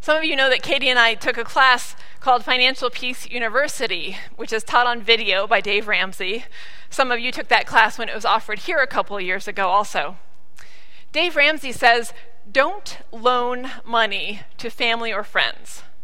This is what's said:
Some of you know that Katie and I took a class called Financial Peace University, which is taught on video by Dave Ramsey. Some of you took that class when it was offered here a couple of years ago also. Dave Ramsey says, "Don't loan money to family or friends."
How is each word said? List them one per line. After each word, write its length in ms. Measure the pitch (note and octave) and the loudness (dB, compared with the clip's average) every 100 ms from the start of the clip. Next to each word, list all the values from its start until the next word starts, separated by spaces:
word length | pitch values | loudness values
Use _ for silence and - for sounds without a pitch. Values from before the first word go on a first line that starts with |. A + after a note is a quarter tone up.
Some 160 | - D#4 | 2 2
of 60 | |
you 120 | D#4+ C#4+ | 2 2
know 140 | C4+ | 4
that 140 | B3 | 4
Katie 260 | - C#4 C4 | 2 0 2
and 80 | B3+ | 6
I 160 | A#3 | 4
took 240 | A3+ D#4 A#3+ | 4 -2 -2
a 60 | |
class 520 | A3+ - C4 B3 - - - - | -2 4 6 6 2 -6 -6 -4
called 240 | - B3 A3+ | 2 2 4
Financial 440 | B3+ B3+ C4 B3+ | 2 2 2 -2
Peace 400 | - B3 B3+ - | -4 -6 -6 -6
University, 880 | A#3+ A3+ A3 C#4+ - C4 F3+ D#3 F#3+ - - | -4 -2 0 -2 -2 -4 -4 -6 -6 -8 -6
which 160 | A3 | -4
is 100 | A3 | -4
taught 240 | - - B3 | 0 2 2
on 140 | A#3+ | 0
video 440 | G#3 A3+ G#3+ F#3 G3+ | 4 4 4 0 2
by 160 | G#3+ | 2
Dave 260 | G3+ G3 G#3+ | 2 -2 0
Ramsey. 580 | F#3+ F#3+ F#3 F#3 A3 B3 - - - - | -2 -2 -2 -4 -4 -6 -6 -6 -6 -6
Some 220 | - C4+ | 0 2
of 80 | A#3+ | 2
you 120 | A#3+ | -2
took 180 | B3+ C#4+ | -4 2
that 180 | A3+ - | 2 4
class 300 | A#3+ A3 - | 4 4 2
when 120 | A3+ | -6
it 60 | A3+ | -4
was 100 | G3 | 0
offered 340 | G#3+ - G#3 | 0 0 -6
here 200 | - E4 | -2 0
a 80 | C4 | 0
couple 300 | - F3 G3+ | 0 -2 -4
of 60 | |
years 240 | F#3 F#3 F#3+ | -2 -4 -4
ago 200 | G3 F#3+ | -2 2
also. 500 | F#3+ G3+ F#3+ D3 - - - - - - - - - - | 2 2 -2 -4 -6 -6 -6 -6 -6 -6 -6 -8 -6 -4
Dave 240 | D4 F4 D#4 | -2 0 2
Ramsey 380 | C#4+ D#4 C4+ | 2 2 -2
says, 400 | A3+ B3 A#3 A#3 - - - - | 2 4 4 2 -6 -8 -8 -4
"Don't 500 | G3+ D4 G4+ - - - | 2 2 0 -6 -6 -6
loan 580 | A3+ A3+ B3 B3 B3 C4 A#3 | -2 0 2 0 -2 -4 -6
money 580 | A3+ A#3 G#3+ G3 E3 G#3 - - | -2 2 2 0 -4 -6 -6 -6
to 120 | A3+ | -6
family 420 | - A#3+ A#3 A3+ | -2 0 0 -2
or 120 | G3+ | -4
friends." 600 | G#3 F#3+ B2 - - - - - | -2 0 0 0 -6 -6 -6 -6